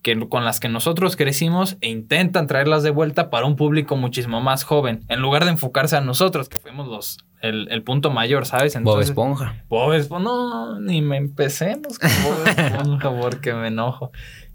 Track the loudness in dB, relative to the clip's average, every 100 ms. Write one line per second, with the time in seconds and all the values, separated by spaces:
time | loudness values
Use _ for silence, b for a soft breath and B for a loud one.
0 | 0 0 0 0 0 -2 -2 -2 0 2
1 | 0 2 0 2 2 2 0 -2 -6 -6
2 | 0 2 4 2 0 2 2 2 2 2
3 | 0 0 0 0 0 2 2 2 0 -2
4 | -2 -4 -4 -2 0 0 2 2 2 -2
5 | -4 -2 2 4 4 2 0 0 2 2
6 | 0 2 2 0 -6 -10 -12 -12 -10 -10
7 | -10 -14 _ _ -6 -4 -4 -6 -2 0
8 | 2 0 2 0 0 2 2 2 4 4
9 | 2 2 0 0 -4 -8 -2 0 4 2
10 | 0 -2 -2 -2 -2 -6 -8 -8 -2 0
11 | 2 0 -4 -2 -2 0 -4 -4 -8 -2
12 | 2 2 2 2 0 2 0 0 0 0
13 | -2 -2 -2 -2 -4 -4 -4 -2 -4 -4
14 | -10 B B B B